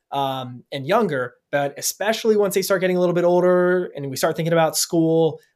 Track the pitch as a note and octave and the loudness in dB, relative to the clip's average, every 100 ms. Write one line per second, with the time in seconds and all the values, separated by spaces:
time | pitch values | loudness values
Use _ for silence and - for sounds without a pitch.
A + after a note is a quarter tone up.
0 | _ C#3 C3+ C3 B2 B2 - C#3 C3+ G#3+ | _ -6 -4 -6 -10 -14 -12 -10 -2 0
1 | G#3 C#3 A#2+ _ _ C#3+ C#3+ - - - | 0 -2 -6 _ _ -2 -2 -4 -8 -4
2 | G3 A3 A3+ G#3+ G3+ F#3+ F#3+ G3 F#3 F3+ | -4 -2 2 2 2 0 0 0 0 0
3 | F3+ F3 F3 F3+ F3+ F3+ F3+ F3+ F3+ - | 0 2 2 4 4 4 2 0 -2 -8
4 | C#3 B2+ E3+ D#3+ E3 E3 D#3+ D#3 - E3+ | -10 -4 -2 -2 0 2 2 0 -2 0
5 | D#3+ E3 D#3+ D#3+ _ | 2 2 2 -2 _